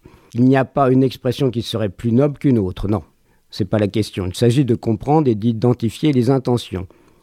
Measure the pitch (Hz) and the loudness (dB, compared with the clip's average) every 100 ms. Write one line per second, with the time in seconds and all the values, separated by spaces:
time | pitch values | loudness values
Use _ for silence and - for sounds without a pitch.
0 | - - _ 113 127 135 127 147 131 131 | -20 -20 _ 0 4 4 2 0 2 4
1 | 131 - 127 117 135 110 - 110 107 - | 2 -2 -6 -2 -2 -2 -6 -4 -6 -4
2 | 117 117 147 135 143 117 92 - 95 104 | 0 2 0 0 0 0 0 -4 -4 -4
3 | - _ _ _ _ - 98 107 104 110 | -6 _ _ _ _ -8 -2 0 0 -2
4 | 101 - 92 - 120 123 123 113 117 110 | -4 -4 -6 0 2 2 2 0 -2 -2
5 | 135 156 139 107 117 113 120 123 113 - | 0 2 2 0 -2 0 0 0 -4 -2
6 | 151 127 117 135 127 120 - 92 90 _ | 0 0 2 0 0 -2 -4 -10 -10 _
7 | _ _ | _ _